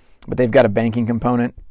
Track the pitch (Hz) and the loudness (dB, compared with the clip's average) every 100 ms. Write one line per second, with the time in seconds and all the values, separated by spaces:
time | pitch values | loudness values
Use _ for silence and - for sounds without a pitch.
0 | _ - - - 123 131 117 101 117 113 | _ -18 -8 -2 2 4 4 2 -2 -2
1 | 113 117 123 123 120 - - | -2 -2 0 0 -2 -6 -18